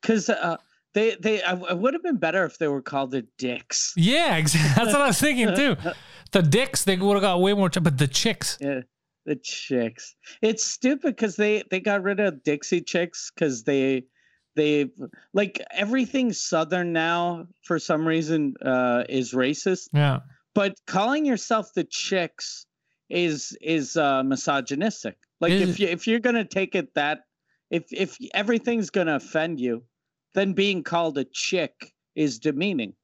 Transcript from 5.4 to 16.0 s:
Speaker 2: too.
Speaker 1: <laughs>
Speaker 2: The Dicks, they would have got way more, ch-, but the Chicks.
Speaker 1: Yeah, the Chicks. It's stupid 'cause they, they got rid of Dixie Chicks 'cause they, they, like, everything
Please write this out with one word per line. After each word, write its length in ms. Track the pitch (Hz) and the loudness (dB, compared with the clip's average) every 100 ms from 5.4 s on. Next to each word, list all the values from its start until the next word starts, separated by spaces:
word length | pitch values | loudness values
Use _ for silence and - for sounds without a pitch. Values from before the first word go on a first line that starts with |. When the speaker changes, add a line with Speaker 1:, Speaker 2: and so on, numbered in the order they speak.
| 220 185 | 2 2
Speaker 2:
too. 200 | 285 202 | 2 0
Speaker 1:
<laughs> 40 | - - - - - | -4 -8 -16 -20 0
Speaker 2:
The 100 | 196 | 2
Dicks, 440 | 165 147 254 - - | 4 4 2 0 0
they 100 | 185 | 2
would 200 | 196 202 | 4 4
have 60 | |
got 200 | 196 180 | 4 4
way 120 | 190 | 4
more, 160 | 202 190 | 4 2
ch-, 140 | 190 | 2
but 140 | 165 135 | 0 2
the 100 | 143 | 2
Chicks. 500 | - 226 208 - - | 2 0 0 -4 -4
Speaker 1:
Yeah, 200 | 139 135 123 _ _ _ - | -4 -4 -8 _ _ _ -6
the 100 | 139 | -6
Chicks. 800 | - - - 131 113 113 - _ - - | -6 -12 -2 0 0 -6 -20 _ -20 -2
It's 220 | 220 220 | 0 0
stupid 540 | - - 247 277 311 214 | -4 0 0 0 -2 -2
'cause 180 | 220 170 | -4 0
they, 280 | 208 214 - | 0 0 0
they 120 | 190 | -4
got 220 | 185 202 | 0 0
rid 180 | 190 202 | 0 0
of 200 | 202 147 | 0 0
Dixie 360 | - 147 - 175 | -2 -2 0 -2
Chicks 500 | 165 180 175 - - | 0 -2 -2 -4 -16
'cause 320 | - 160 123 | -2 -2 0
they, 420 | 110 139 135 131 127 _ _ _ _ - | 0 2 2 0 -4 _ _ _ _ 0
they, 360 | 151 147 139 - 123 - _ | 2 2 0 -6 -16 -16 _
like, 280 | 185 202 - - | -2 -2 -4 -10
everything 600 | 151 208 254 | -6 -2 0